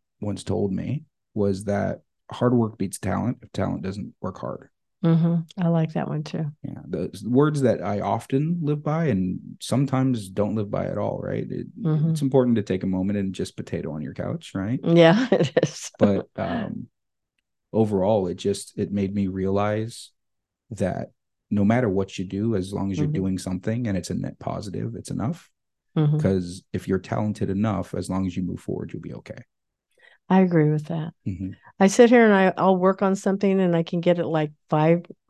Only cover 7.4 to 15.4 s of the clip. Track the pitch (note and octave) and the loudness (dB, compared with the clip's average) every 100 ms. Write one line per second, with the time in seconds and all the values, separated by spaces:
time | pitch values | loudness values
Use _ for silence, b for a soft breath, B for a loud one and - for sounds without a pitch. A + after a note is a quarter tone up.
7.4 | D3+ D3+ B2+ G2 F2+ G2+ F#2 G#2+ - C3+ | 4 4 2 2 -2 -2 -2 -2 -2 -2
8.4 | D#3 F3 D3 D3 D3+ D#3 D#3+ G2 F#2 - | 0 -2 -2 -2 -2 0 0 0 0 -4
9.4 | - - - B2 C3+ C3 C3 A#2+ F#2+ G2 | -10 -14 -2 0 2 2 0 0 -4 -2
10.4 | G2+ A2 G#2 G2+ F2+ F#2+ G#2+ F#2+ F#2+ G#2+ | -2 -2 -2 -4 -4 -4 -4 -4 -4 -6
11.4 | - - - - E3 D#3 D#3+ D#3+ C#3 C3+ | -6 -8 -10 -6 -2 2 2 0 2 4
12.4 | B2 A2+ G2 F#2 G2 F#2 F#2+ G2+ F#2+ F#2 | 4 2 0 -2 -2 -2 -2 -2 -4 -4
13.4 | F#2 - B2+ F2 D2+ D2+ C#2+ - - E3+ | -8 -8 -8 -6 -6 -8 -8 -8 -6 -8
14.4 | - - G2 C3 E3+ E3+ E3 G3+ B3+ F#3 | -8 -6 -4 -2 4 6 8 6 4 2